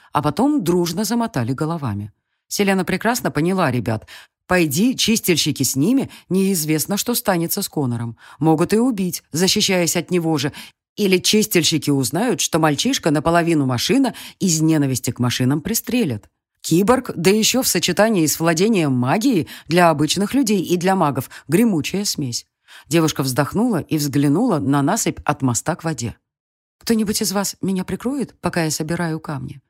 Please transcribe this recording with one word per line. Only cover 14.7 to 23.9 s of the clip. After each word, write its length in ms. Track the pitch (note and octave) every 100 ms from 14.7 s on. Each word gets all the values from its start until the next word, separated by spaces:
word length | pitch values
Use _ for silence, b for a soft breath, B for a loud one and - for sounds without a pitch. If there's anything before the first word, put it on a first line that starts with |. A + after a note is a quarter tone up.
| D#3 C#3+ B2+ -
к 80 | A#2+
машинам 420 | B2 - B2+ D3
пристрелят. 680 | - A3+ - B3 G3 G#2+ - _ _ _
Киборг, 500 | - D#3+ G3 B3 B3 D3
да 140 | E3+
еще 320 | G#3+ G#3+ B3
в 60 | C4
сочетании 580 | F#3+ D#3+ F3 G#3+ G#3 D#3
с 140 | -
владением 540 | E3 E3 G3 G#3+ D3+
магией, 540 | B2+ B2 F3 A#3 G#3+ C#3 B B
для 220 | E3+ F3
обычных 440 | D#3 D3+ - G3+
людей 280 | C4 C4 G#3
и 160 | E3 F3
для 180 | F3 F#3+
магов – 340 | D#3 C3 - B B
гремучая 580 | D#3+ A#3 F3 C3+ F#3+ G3+
смесь. 420 | - C#3 A#2 - _ _ B B
Девушка 360 | D#3+ D#3+ -
вздохнула 580 | C3+ B2+ C#3+ - B3 F#3+
и 160 | -